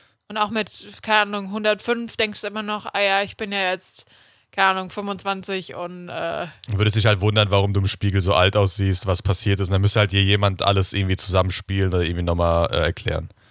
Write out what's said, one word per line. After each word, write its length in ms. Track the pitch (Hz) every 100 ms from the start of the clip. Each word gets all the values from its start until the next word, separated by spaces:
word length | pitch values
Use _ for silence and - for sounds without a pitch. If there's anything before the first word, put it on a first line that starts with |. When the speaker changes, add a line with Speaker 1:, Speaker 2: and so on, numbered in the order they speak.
| _ _ -
Speaker 1:
Und 100 | 214
auch 120 | 208
mit, 380 | 220 208 - 202 -
keine 200 | - 214 202 208
Ahnung, 140 | 196
hundertfünf 680 | 214 214 208 - 233 233 -
denkst 240 | 214 208
du 60 | 208
immer 160 | 208
noch, 220 | 208 208 208
ah 60 | -
ja, 200 | 202 196
ich 160 | 196 -
bin 140 | 208
ja 180 | 202 185
jetzt, 360 | 185 - - - _ _ _ _
keine 180 | - 190 190
Ahnung, 100 | 185
fünfundzwanzig 880 | - 202 190 196 190 190 190 175 -
und, 340 | 175 180 175
äh 380 | 160 165 151 170 - -
Speaker 2:
Würdest 260 | 98 107 110
dich 100 | 110
halt 160 | 101
wundern, 300 | 104 107 104
warum 220 | 98 98
du 60 | 98
im 80 | 98
Spiegel 340 | - 101 98
so 120 | 90
alt 240 | 92 92 104
aussiehst, 480 | 98 - 98 92 95
was 160 | 90
passiert 380 | - 92 98 98
ist. 100 | 92
Und 40 |
dann 80 | 95
müsste 180 | 101 110
halt 120 | 104
hier 120 | 98
jemand 400 | 98 101 101 92
alles 300 | - 98 92
irgendwie 220 | 98 92 92
zusammenspielen 800 | - 92 92 - - 98 95
oder 100 | 90
irgendwie 200 | 85 85
nochmal, 440 | 85 85 85 85 85
äh, 60 | 78
erklären. 500 | 80 - - 80 82 _ _